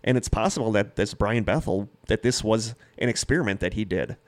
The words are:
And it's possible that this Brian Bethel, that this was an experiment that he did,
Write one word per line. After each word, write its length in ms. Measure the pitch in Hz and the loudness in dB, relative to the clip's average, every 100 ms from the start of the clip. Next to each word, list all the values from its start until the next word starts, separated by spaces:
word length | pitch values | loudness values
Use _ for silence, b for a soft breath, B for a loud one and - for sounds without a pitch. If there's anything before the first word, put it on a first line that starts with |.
And 120 | - 127 | 2 0
it's 120 | - | 2
possible 420 | - 113 180 113 | 2 2 0 2
that 220 | 107 104 - | 2 0 0
this 160 | 101 | -2
Brian 300 | - 104 117 | 0 0 0
Bethel, 440 | 104 123 131 95 101 _ - | 2 0 0 -2 -4 _ -4
that 160 | 113 | 0
this 200 | 123 123 | 2 0
was 320 | 110 113 113 117 b b | 0 0 0 -12 b b
an 100 | 123 | -2
experiment 500 | 117 - 147 117 95 | -2 0 0 0 0
that 140 | 90 | -2
he 100 | 104 | -2
did, 320 | 104 90 62 - | -2 -2 -2 -8